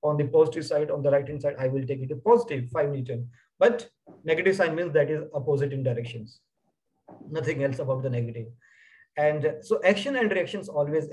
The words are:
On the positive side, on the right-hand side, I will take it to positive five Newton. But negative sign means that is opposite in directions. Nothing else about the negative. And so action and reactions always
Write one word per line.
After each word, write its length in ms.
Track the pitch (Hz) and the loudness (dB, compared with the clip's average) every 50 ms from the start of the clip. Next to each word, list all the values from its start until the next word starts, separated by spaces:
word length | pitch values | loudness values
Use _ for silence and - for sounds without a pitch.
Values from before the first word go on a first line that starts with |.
On 160 | - 151 147 147 | 0 0 2 2
the 100 | 147 123 160 156 | 0 2 6 6
positive 280 | 160 156 - 165 147 | 6 6 4 -6 -4
side, 240 | - 156 147 151 147 - | -2 0 0 0 0 -2
on 60 | 147 139 | 0 2
the 80 | 143 139 | 2 2
right-hand 260 | 139 135 147 151 139 135 | 2 0 0 -8 -4 -4
side, 140 | 143 143 - | -4 -4 -2
I 80 | 131 131 135 | -2 -2 -2
will 120 | 135 131 127 | -2 -2 -4
take 120 | 139 135 131 | -6 -6 -6
it 40 | 135 151 | -8 -8
to 20 | 147 - 208 | -2 4 4
positive 380 | 240 233 - - 147 135 123 - - | 6 6 4 0 -4 -6 -6 -4 -2
five 140 | 170 147 143 143 | -2 -2 0 -2
Newton. 360 | 135 127 123 120 120 120 - - _ _ _ _ - - | -4 -6 -6 -6 -8 -8 -10 -14 _ _ _ _ 4 4
But 260 | 240 233 - - - _ _ _ - - - - | 4 4 2 -6 -10 _ _ _ -20 -20 -10 -2
negative 320 | 160 160 165 185 190 190 | 0 0 2 4 2 4
sign 180 | 196 180 160 156 165 | 4 2 0 0 -2
means 160 | 180 165 147 | -2 2 4
that 160 | 156 143 139 156 | 2 4 4 0
is 60 | 147 151 - - | -4 -4 -6 -8
opposite 380 | 143 123 156 143 131 143 139 135 135 | -6 0 0 0 2 0 -2 -2 -2
in 60 | 131 127 | -2 -2
directions. 500 | 117 117 117 117 - 113 107 - - _ _ _ _ _ _ _ _ _ _ _ _ _ _ - - - - - 151 160 | -2 -2 -6 -8 -10 -12 -14 -14 -18 _ _ _ _ _ _ _ _ _ _ _ _ _ _ -20 -20 -20 -14 -8 -6 -4
Nothing 260 | 127 151 - 135 139 | -2 -2 -2 0 0
else 140 | 135 131 - | -2 -2 -2
about 220 | 143 131 131 127 127 | -2 -2 -2 -2 -2
the 40 | 131 | -2
negative. 380 | 120 120 117 117 113 117 113 113 - _ _ _ _ _ _ _ _ _ _ _ - 151 | -2 -2 -4 -4 -6 -10 -12 -12 -14 _ _ _ _ _ _ _ _ _ _ _ -2 2
And 240 | 147 151 151 151 143 156 - - | 2 2 2 2 0 -2 -2 -2
so 180 | - - 214 - - | -2 -2 -2 2 4
action 320 | 185 208 196 - 285 277 | 4 4 4 0 -2 0
and 160 | 254 226 202 | 0 0 2
reactions 360 | 190 185 170 - - 190 - - - 147 | 2 0 -2 -2 -6 -8 -8 -6 -2 -2
always 280 | 143 143 151 156 147 - | -2 0 0 -2 -2 -2